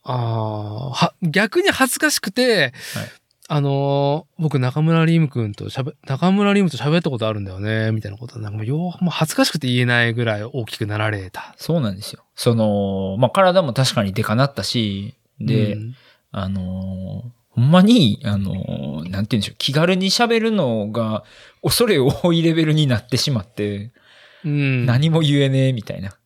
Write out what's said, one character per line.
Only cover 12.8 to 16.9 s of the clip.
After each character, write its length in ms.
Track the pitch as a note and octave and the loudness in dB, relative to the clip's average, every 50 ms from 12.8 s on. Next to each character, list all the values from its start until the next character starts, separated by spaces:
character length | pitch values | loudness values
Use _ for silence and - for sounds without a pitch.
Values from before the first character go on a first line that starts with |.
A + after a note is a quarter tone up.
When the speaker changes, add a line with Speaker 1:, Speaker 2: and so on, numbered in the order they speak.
| G2+ G2 G2 F#2+ F#2+ F#2+ G2 A2+ | 0 0 -2 -2 -4 -4 0 0
Speaker 2:
ま 100 | B2+ A#2+ | 0 2
あ、 20 | |
体 320 | - F#3+ F#3+ F#3 F3+ F#3+ | 4 4 4 6 6 4
も 100 | F3 C3+ | 2 2
確 220 | G#2+ C3+ C3 B2 - | 0 0 0 0 0
か 80 | B2 | 0
に 100 | G2+ G2 | -2 0
で 100 | F#2+ A2+ | -2 -2
か 120 | G#2+ - G#2+ | -2 0 2
な 100 | A#2+ C3+ | 2 2
っ 80 | C#3 - | 0 -2
た 100 | - G2+ | -6 -8
し、 500 | - - B2 A2 G#2 G2 G2 G2+ A2 - _ _ _ _ - | -4 -2 -2 -2 -2 -2 -6 -8 -10 -14 _ _ _ _ -6
で、 320 | - - C#3 B2 A2 G#2 G#2 | -2 0 2 2 2 0 -2
Speaker 1:
う 40 | G#2+ | -6
ん。 180 | A2 A#2 B2+ _ _ _ _ _ _ _ | -8 -12 -14 _ _ _ _ _ _ _
Speaker 2:
あ 140 | - G2+ G2 F#2+ | -8 -6 -4 -4
の 760 | G2 F#2+ F#2 F#2 F#2 F#2 F#2+ F#2+ | -4 -4 -6 -6 -6 -6 -6 -6